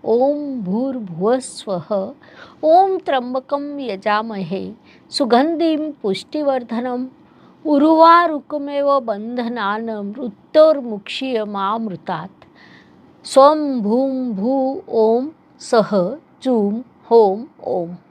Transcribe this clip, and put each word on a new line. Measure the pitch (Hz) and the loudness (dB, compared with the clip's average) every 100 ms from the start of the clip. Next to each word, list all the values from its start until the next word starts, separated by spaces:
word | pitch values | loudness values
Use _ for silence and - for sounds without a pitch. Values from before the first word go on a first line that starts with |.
ओम | - 233 269 294 294 254 | 2 2 2 0 -6 -8
भूर्भुवः | 180 208 269 254 196 160 202 262 | -4 -4 -4 -6 -10 -4 -2 -2
स्वः, | - - - 180 - 202 196 285 - - - - | -4 -14 -8 -8 -4 -4 -4 -12 -20 -20 -20 -4
ओम | 302 339 392 370 | 4 6 4 0
त्र्यंबकं | - 269 247 254 254 285 285 285 | -2 -4 -2 -8 -4 -6 -6 -8
यजामहे | 254 196 208 208 226 202 170 190 190 220 _ _ _ | -8 -6 -2 -2 -2 -8 -6 -6 -8 -14 _ _ _
सुगंधिं | - 262 240 302 320 330 311 311 | -4 2 4 2 0 0 0 -4
पुष्टिवर्धनम् | 294 208 190 - 302 285 262 240 233 247 247 262 _ _ _ - _ | -6 -4 -4 -6 -4 -2 -2 -4 -6 -4 -6 -8 _ _ _ -20 _
उर्वारुकमेव | 311 285 311 320 330 339 349 294 - 294 285 285 285 277 | 0 4 4 6 8 8 4 -2 -8 -8 -4 -2 2 0
बंधनान् | 226 202 220 247 233 240 202 214 226 | -2 -8 -6 -6 -6 -4 -4 -4 -6
मृत्योर्मुक्षीयमामृतात्. | 214 202 220 247 - _ 311 311 285 240 208 - - 269 233 208 202 196 226 220 170 - 165 180 _ _ _ - - _ _ _ _ - | -6 -8 -8 -10 -12 _ 4 6 4 -4 -10 -10 -8 -4 -4 -4 -4 -4 -4 -6 -8 -8 -8 -10 _ _ _ -20 -20 _ _ _ _ 2
स्वं | 269 277 311 294 254 | 6 6 6 -2 -2
भूं | 202 240 269 262 254 | 0 0 0 -2 -4
भू | 190 220 269 262 277 - | -4 -2 0 -2 -4 -4
ओम | 226 220 233 285 - _ _ | 2 2 2 -2 -10 _ _
सः | - 233 196 202 175 294 _ _ | 0 2 2 0 -2 -6 _ _
जूं | 262 240 202 220 - _ | -2 0 0 -4 -10 _
होम | - 233 208 202 285 _ | 4 6 6 0 -10 _
ओम. | - 185 170 175 _ | -6 -4 -6 -12 _